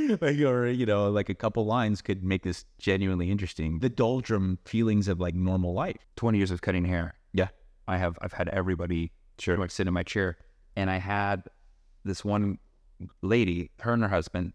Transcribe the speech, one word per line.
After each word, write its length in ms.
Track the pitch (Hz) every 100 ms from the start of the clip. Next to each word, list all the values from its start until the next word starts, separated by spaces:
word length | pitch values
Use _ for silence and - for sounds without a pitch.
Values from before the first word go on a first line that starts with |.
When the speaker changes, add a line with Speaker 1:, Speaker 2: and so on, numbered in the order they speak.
| 302 208
Speaker 1:
Like, 200 | 156 147
or, 280 | 143 123 120
you 200 | 123 117
know, 240 | 101 101
like, 180 | 104 101
a 60 | 95
couple 320 | 110 110 107
lines 340 | 120 113 101
could 220 | - 98
make 180 | 92 95
this 240 | 92 87 - -
genuinely 500 | - 95 98 90 87
interesting. 480 | 101 92 - 80 82
The 120 | 127
doldrum 680 | 120 117 131 123 107 95 92 -
feelings 420 | 113 113 104 101
of, 120 | 87
like, 160 | 90 87
normal 400 | 92 92 90 92
life. 220 | 170 - - -
Speaker 2:
Twenty 240 | 117 107
years 100 | 95
of 120 | 90
cutting 220 | - 92
hair. 300 | 87 90 85 - _
Speaker 1:
Yeah. 180 | 95 92 - - _ -
Speaker 2:
I 100 | 92
have, 200 | 90 85
I've 140 | 104
had 160 | - -
everybody 640 | 98 92 87 87 85 82 - - -
Speaker 1:
Sure. 300 | - 90 90
Speaker 2:
sit 180 | - 92
in 60 |
my 80 | 90
chair. 360 | 85 107 92 82 - _ _ -
And 140 | 95
I 80 | 92
had 460 | 95 101 101 98 - - - _ _ _ 98
this 200 | 95 104
one 320 | 104 101 95 - _ _ _ 90 -
lady, 480 | 92 117 101 85 82 -
her 120 | 113
and 80 | 117
her 80 | 107
husband, 440 | 95 80 90 87